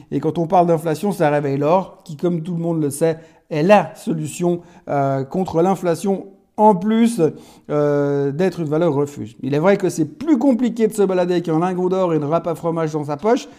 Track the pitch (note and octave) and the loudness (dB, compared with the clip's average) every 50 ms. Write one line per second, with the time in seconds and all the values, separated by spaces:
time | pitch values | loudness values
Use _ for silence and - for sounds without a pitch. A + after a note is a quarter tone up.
0 | D3 - C#3+ C#3+ C3+ D#3+ C#3+ F3 E3 D#3+ G3 F3+ F3 F3 E3+ D#3 D#3+ E3+ D3+ D3+ | -12 -8 -6 -4 -4 -4 -4 -4 -2 2 2 4 4 4 2 0 0 -2 -4 -2
1 | G3+ G#3 E3+ - E3 D3 D3 D3 D3 C#3 C3+ C#3 C#3+ D3 F3 F#3+ F3+ - - - | -4 -4 -2 0 0 2 2 0 0 -2 -2 0 0 2 2 2 0 -4 -10 -20
2 | - - D#3 C#3 - F3 F3 E3 D#3+ F#3 F3 E3+ E3 E3+ E3+ D#3+ D3+ C#3+ C#3 - | -18 -16 -8 -4 -4 -2 -2 -4 -4 -6 -6 -4 -4 -2 -2 -2 -2 -2 -2 0
3 | E3 E3 D#3 D#3+ - - _ _ _ - E3 D3+ D#3 F#3+ G#3 G3 D#3+ - - - | 0 0 0 -2 -8 -20 _ _ _ -6 -4 0 4 6 6 6 4 2 -6 -10
4 | - - E3 D#3+ D3+ C3+ - - F3 F3 F3 F3 F3 - - - _ - C#3+ C#3+ | -8 -6 -6 -4 -6 -8 -6 -4 -2 -2 -2 -4 -6 -12 -20 -16 _ -4 -2 -2
5 | C#3 C3+ C3+ C3+ C3 - - F#3 F#3 - - D#3+ E3+ F#3+ F#3+ - F3+ F3 E3 E3+ | 0 0 -2 -2 -4 -4 -4 -4 -4 -2 0 0 2 2 0 0 -2 -2 -2 -2
6 | - G3 G3 F3+ - - - _ _ _ _ - G#3+ G#3+ G#3 E3+ F#3 G#3+ A3 A3 | -2 -2 -2 -2 -6 -10 -20 _ _ _ _ 4 6 6 6 4 2 0 2 4
7 | A#3 A3+ A#3 - D#3+ C#3+ - - - - - - _ - D3 D3 D3 D3 C#3+ C#3+ | 4 2 2 2 0 0 0 -4 -14 -20 -20 -18 _ -4 -2 0 0 2 2 0
8 | C#3+ C#3+ C#3+ C#3+ C#3 C#3+ C#3 D3 F#3 F#3+ F3 E3+ E3+ C#3+ D3+ D#3 F3 E3+ C#3 C#3+ | 0 0 0 0 0 -2 0 0 -2 -2 -2 -4 -4 -2 0 0 2 2 2 0
9 | D3 C#3+ - - A2+ G#2+ - - - C3 C#3 D3 D#3+ G3 G3+ G3 F#3+ E3+ - E3+ | -2 -2 -4 -10 -12 -12 -12 -10 -6 -2 -2 2 2 2 2 2 0 -2 -2 -2
10 | D#3 C#3 - - C4+ E4 D#4 A3+ B3+ C#4 B3+ A3 B3+ A#3 - - A3 G#3+ A3 - | -4 -4 -6 -4 0 0 2 4 4 2 2 2 0 -2 0 0 0 0 2 2
11 | G3 F#3+ F#3 F3+ F3 F3 F3+ F3 E3+ E3+ D#3+ D#3+ F3 F#3 F#3 F3+ F3+ F3+ F#3 F#3+ | 0 2 2 2 0 0 0 0 0 0 0 0 0 0 -2 -2 -2 0 0 0
12 | F#3 F3 E3 D#3 D3 C#3 D#3+ E3+ E3 F3 E3 D#3+ - E3+ E3 E3 D#3+ D#3 D3+ D#3 | 0 0 0 0 0 0 -2 -2 -2 -4 -6 -4 -4 -4 -2 -2 -2 -4 -4 -4
13 | D3+ C#3+ D3 C#3 - G#3+ A#3+ B3+ - - - | -6 -6 -6 -2 0 0 0 0 -2 -6 -20